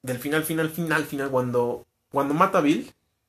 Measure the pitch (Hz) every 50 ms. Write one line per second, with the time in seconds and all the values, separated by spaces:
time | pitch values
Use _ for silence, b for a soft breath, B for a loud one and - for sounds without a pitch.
0 | - 127 127 120 - 143 151 156 151 160 160 160 160 160 160 175 170 160 151 156
1 | 143 147 151 139 139 139 131 127 127 123 120 123 120 120 120 - - _ _ _
2 | _ _ - 139 139 139 143 165 185 196 196 185 151 143 165 - - - - _
3 | _ _ _ _ _